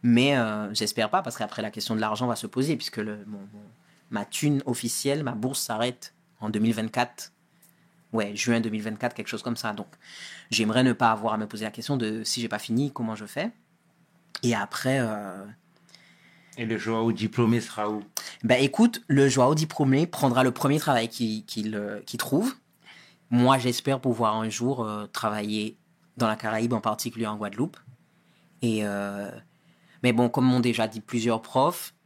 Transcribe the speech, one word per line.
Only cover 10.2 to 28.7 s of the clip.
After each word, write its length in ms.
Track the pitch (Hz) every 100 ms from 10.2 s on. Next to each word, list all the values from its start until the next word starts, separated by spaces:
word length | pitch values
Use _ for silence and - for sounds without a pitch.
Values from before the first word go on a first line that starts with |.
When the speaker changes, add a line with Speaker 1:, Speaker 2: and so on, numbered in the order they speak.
| - - -
Speaker 1:
j'aimerais 320 | 110 110 113
ne 80 | 127
pas 180 | 120 117
avoir 240 | 110 110
à 20 | 107
me 80 | 107
poser 180 | 107
la 60 | 107
question 260 | 107 - 139
de 260 | 110 110
si 160 | 107 -
j'ai 80 | 113
pas 100 | 104
fini, 320 | - 113 143
comment 220 | 131 113
je 120 | 107 104
fais. 240 | - 196 - _ _ _ _ _ _ _ -
Et 120 | 120
après, 440 | 113 101 - 131 135
euh, 440 | 117 107 101 92 101 - _ _ _ - _ _ _ _ _ -
Speaker 2:
Et 80 |
le 140 | 113 110
Joao 340 | 98 113 113
diplômé 480 | 101 107 - 113 117
sera 300 | - - 107
où ? 120 | 107 101 - - -
Speaker 1:
Ben, 120 | 113 123
écoute, 400 | 135 - 233 - -
le 200 | 139 139
Joao 260 | 127 127
diplômé 520 | 156 156 - 139 131 165
prendra 360 | - 135 123
le 60 | 131
premier 260 | 123 139 151
travail 300 | - 127 117
qu'il, 360 | - 113 107
qu'il, 300 | - - 107
euh, 260 | 107 104 107 -
qu'il 120 | 117
trouve. 360 | - 143 240 269 _ _ - - - _ _
Moi, 280 | 120 123 135
j'espère 420 | 123 120 - 113
pouvoir 360 | 131 113 113 110
un 120 | 110
jour, 360 | 104 120 135
euh, 220 | 110 107 104
travailler 640 | - 110 107 104 107 107 - _ _ _ -
dans 120 | 113
la 80 | 107
Caraïbe, 360 | 110 110 117
en 80 | 120
particulier 460 | 110 107 120 113 110
en 100 | 104
Guadeloupe. 400 | 104 104 147 - - - _ _ _ _ _ _
Et, 180 | 120